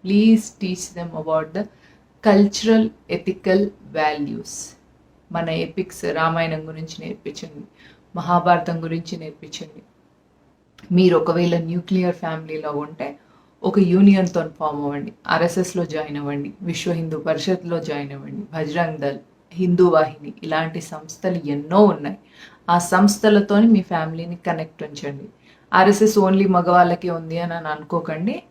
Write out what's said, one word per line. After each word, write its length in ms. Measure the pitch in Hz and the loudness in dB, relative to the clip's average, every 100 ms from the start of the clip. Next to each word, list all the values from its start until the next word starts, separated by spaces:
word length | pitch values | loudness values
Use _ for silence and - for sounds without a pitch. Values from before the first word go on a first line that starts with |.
Please 380 | 185 202 220 220 - _ | 2 4 6 6 2 _
teach 320 | 190 180 - | -8 -8 -10
them 140 | 175 170 | -12 -12
about 320 | 165 156 156 156 | -10 -2 -2 -2
the 120 | 175 208 _ _ _ _ _ | -8 -10 _ _ _ _ _
cultural, 640 | 220 196 202 - 214 226 220 - _ | 4 4 4 2 2 4 2 -4 _
ethical 560 | 170 - 190 190 190 202 - 143 | -6 -4 -6 0 0 0 -6 -10
values. 560 | 151 156 151 143 113 - - - _ _ _ _ _ _ | -2 -2 -2 -6 -8 -12 -16 -16 _ _ _ _ _ _
మన 160 | 170 165 | -6 -4
ఎపిక్స్, 560 | 160 165 180 185 - | -4 -6 -6 -8 -6
రామాయణం 640 | 170 160 165 165 165 156 160 | -6 -2 -2 0 -2 -4 -10
గురించి 380 | 156 160 - 156 | -12 -14 -12 -14
నేర్పించండి, 580 | - - 147 165 147 - _ - _ _ 180 | -12 -14 -14 -16 -18 -20 _ -20 _ _ -10
మహాభారతం 680 | 160 175 170 170 - 165 | 0 0 4 2 2 -6
గురించి 340 | 165 165 170 170 | -6 -8 -8 -14
నేర్పించండి. 640 | 156 - 147 - 156 - _ _ _ _ _ _ _ _ _ _ - | -14 -18 -18 -16 -16 -20 _ _ _ _ _ _ _ _ _ _ 0
మీరు 220 | 180 185 170 | 4 6 4
ఒకవేళ 420 | 160 165 170 170 | 2 0 0 0
న్యూక్లియర్ 560 | 165 175 170 185 180 | -2 -6 -2 0 0
ఫ్యామిలీలో 560 | 175 165 160 160 156 156 | -2 -8 -10 -10 -8 -6
ఉంటే 460 | 147 147 - 135 - _ _ _ _ | -8 -8 -10 -12 -12 _ _ _ _
ఒక 160 | - 202 | 0 2
యూనియన్‌తో 680 | 185 180 202 196 180 175 156 - | 4 8 8 8 4 -2 -6 -6
ఫామ్ 240 | 156 147 | -6 -4
అవ్వండి, 300 | 143 143 113 - - | -6 -6 -10 -12 -4
ఆర్ఎస్ఎస్లో 560 | 160 170 190 180 180 | 0 0 -2 -4 -4
జాయిన్ 320 | 165 156 151 143 | -6 -6 -8 -8
అవ్వండి, 360 | 143 143 143 - | -6 -6 -8 -10
విశ్వ 300 | 180 160 - | -8 -6 -4
హిందూ 260 | 165 165 156 | -4 -4 -6
పరిషత్లో 600 | 160 160 - 185 170 170 | -4 -4 -2 -4 -4 -6
జాయిన్ 320 | 160 143 143 | -6 -8 -8
అవ్వండి, 340 | 139 143 135 208 | -14 -14 -14 -10
బజరంగ్ 440 | 160 151 147 165 151 | -8 -6 -2 -4 -2
దళ్, 200 | 143 139 _ _ _ | -6 -6 _ _ _
హిందూ 340 | 170 180 175 180 | -4 0 4 6
వాహిని, 460 | 160 156 - 147 - | 6 2 -4 -18 -14
ఇలాంటి 380 | 165 156 160 165 | -6 -4 -4 -8
సంస్థలు 600 | - 156 156 - 190 170 143 | -12 -16 -18 -8 -4 -4 -4
ఎన్నో 380 | 143 151 185 | -6 0 4
ఉన్నాయి. 340 | 208 151 143 196 _ _ - _ - | 4 4 -6 -10 _ _ -20 _ 0
ఆ 80 | 175 | 0
సంస్థలతోని 880 | 175 185 202 202 220 208 202 202 233 | 2 4 4 4 4 4 4 4 6
మీ 160 | 208 | 4
ఫ్యామిలీని 540 | 180 170 160 165 170 170 | 2 -6 -6 -8 -10 -10
కనెక్ట్ 460 | - 160 160 _ | -6 -6 -8 _
ఉంచండి. 420 | 151 143 143 139 185 _ _ _ _ | -14 -10 -12 -12 -16 _ _ _ _
ఆర్ఎస్ఎస్ 440 | 185 190 202 214 214 | 4 6 6 4 4
only 320 | 190 190 196 | 4 4 4
మగవాళ్ళకే 600 | 185 175 180 175 175 180 | 2 4 4 4 2 -4
ఉంది 280 | 165 165 165 | -6 -6 -6
అని, 160 | 175 | -6
అని 140 | 170 160 | -8 -8
అనుకోకండి. 720 | 151 151 170 165 156 190 330 _ | -8 -4 -6 -4 -4 -4 -6 _